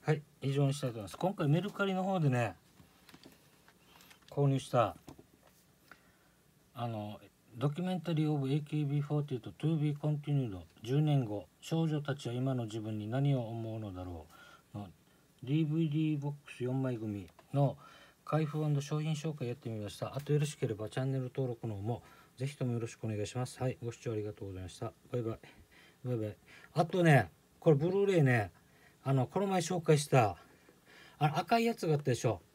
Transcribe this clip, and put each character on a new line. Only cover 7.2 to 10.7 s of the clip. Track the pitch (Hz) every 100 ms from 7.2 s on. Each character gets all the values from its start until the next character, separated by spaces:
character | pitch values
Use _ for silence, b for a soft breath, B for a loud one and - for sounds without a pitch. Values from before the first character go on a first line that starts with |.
| - _ _ 117
ド | 143
キ | 147
ュ | 180
メ |
ン | 180
タ | 175
リ | 156
ー | 156
オ | 147
ブ | 135
エ | 147
ー |
ケ | 147 151
ー | 143
ビ | 147
ー |
フ | 143 147
ォ |
ー |
テ | 147 123
ィ |
ー |
to | 110
To | - 151 160
Be | 151
Continued、 | 147 151 147 147 143 123 92 85